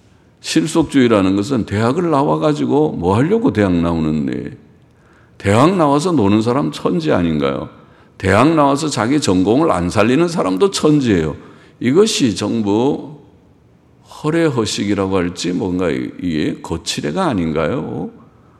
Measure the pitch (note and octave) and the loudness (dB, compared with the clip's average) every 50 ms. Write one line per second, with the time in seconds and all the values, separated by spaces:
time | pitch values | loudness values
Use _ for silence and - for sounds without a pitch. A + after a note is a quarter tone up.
0 | _ _ _ _ _ _ _ _ - - - D#3+ E3+ D#3 - E3 D3+ - - C#3 | _ _ _ _ _ _ _ _ -8 -2 0 0 0 2 0 0 0 2 2 2
1 | B2 A#2 A2 G2+ F#2+ F#2 F#2+ G2+ G2+ G#2 C#3 A2+ F#2+ - G2+ G#2 A2+ A#2 C3+ F3+ | 4 4 4 4 4 2 2 0 -2 -2 -2 -2 -2 -2 -2 0 0 0 0 0
2 | F3+ E3+ D3+ C3+ C#3+ D3+ D#3 D#3 D#3 D3+ D3 D3 C#3 B2 C3 C#3+ D3+ D3+ - - | -2 0 0 0 0 0 -2 0 0 -2 -2 0 -2 0 0 0 0 0 -2 -2
3 | E2+ F2+ G2 A2+ C#3 E3+ G#3+ A3+ A3+ - - G#2+ G2+ F#2+ F2 E2+ E2 E2+ E2+ E2 | 0 0 2 2 2 2 0 0 0 0 0 2 0 2 2 0 0 0 0 0
4 | D#2 D#2 D#2 D#2 C#2+ B1+ B1+ B1+ A#1+ - - - - - - _ _ _ _ _ | -2 -2 -2 -2 -2 -4 -6 -6 -8 -10 -14 -16 -20 -20 -20 _ _ _ _ _
5 | _ _ _ _ _ _ _ - - G2+ G2+ A#2 C3+ E3+ G3+ F#3 D#3 C#3+ C#3 D3 | _ _ _ _ _ _ _ -6 0 2 4 4 4 4 4 2 2 2 2 0
6 | D#3 F#3 E3+ C3+ G2+ G2 G#2 A2 G#2+ A#2+ A#2+ C#3 D#3 D#3 D3 - - D3 F3+ E3+ | 0 0 0 2 2 4 2 2 2 0 0 0 -2 -4 -6 -4 -4 -2 -2 -2
7 | D#3 D#3 C3 G2 F2 E2 D#2+ D2 C#2 C#2 C2+ C2 D2 - - - - - - _ | 0 0 0 0 0 0 0 0 -2 -2 -2 -4 -8 -10 -16 -20 -20 -20 -20 _
8 | - _ _ - - F#2 F#2 G#2+ B2+ D#3+ E3 D#3 C#3+ C#3 C#3 C#3 D#3 D3+ - B2+ | -20 _ _ -4 0 2 4 4 4 4 4 4 2 2 2 0 -2 -4 -2 -2
9 | G#2+ A#2 C#3+ D3+ - - F#2 F#2 F#2 G2 A2+ C#3 E3+ D3+ G2 F2+ F2 F2 E2+ A2 | -2 0 0 0 2 2 2 2 4 2 2 2 2 2 0 0 -2 -2 0 0
10 | G2+ A2+ B2+ D3+ E3+ F3 E3 F#3+ - F#3 F#3 - G3 G3 G3 - - D#3+ D3+ D3 | 2 2 2 2 2 0 0 -2 -2 -2 0 0 0 0 0 0 2 2 2 4
11 | C3 A#2 G2+ E2+ D#2 D2+ C#2+ - - - - - - - _ - - A#2+ C#3 F3 | 4 2 2 2 0 -2 -6 -10 -14 -20 -20 -20 -20 -20 _ -6 -2 0 4 4
12 | G#3+ A3 - - C#3+ A#2 F#2 - G#2 G#2 A2+ A#2 G#2+ G2+ G2+ A2 B2 C#3+ D#3+ - | 2 2 2 0 0 0 0 -2 -4 -4 -2 -2 0 0 0 2 2 0 -2 -4
13 | - C3+ D#3 - - - _ _ _ _ _ _ _ _ _ _ _ _ _ _ | -8 -14 -18 -20 -20 -20 _ _ _ _ _ _ _ _ _ _ _ _ _ _
14 | _ - - - - D3+ D#3+ E3+ E3 D#3 C3 B2 A2 G2+ - - A2 G2+ G#2 G2 | _ -20 -16 -6 -4 -2 0 2 2 2 2 0 -2 -2 -2 -4 -2 -2 0 0
15 | G2 F#2+ F#2+ F#2+ F2 F2+ F2+ - - E3+ F3+ D#3+ A#2 F#2 F2+ F2+ F#2 E2 C#2 B1+ | 0 0 0 0 -2 -2 -4 -6 -6 -4 -4 -2 -2 -2 -2 -2 -2 -2 -2 -2
16 | B1 - - - - F2 D#2 D2+ F2 C3+ - - - - E2+ E2 - - - - | -4 -8 -8 -8 -6 -4 -2 -2 -2 -2 -4 -8 -8 -8 -8 -8 -6 -8 -8 -6
17 | - D2 D#2 F#3 G3 D#3+ A#2 F#2 E2 D#2+ D2 D#2 D#2 D#2+ A2+ D3 D#3 - - D3 | -6 -6 -4 -2 -2 -2 -2 -2 -2 -2 -2 -2 -2 -2 -4 -4 -6 -8 -8 -8
18 | F3 A3+ - - - - _ _ _ _ _ _ | -10 -10 -12 -18 -20 -20 _ _ _ _ _ _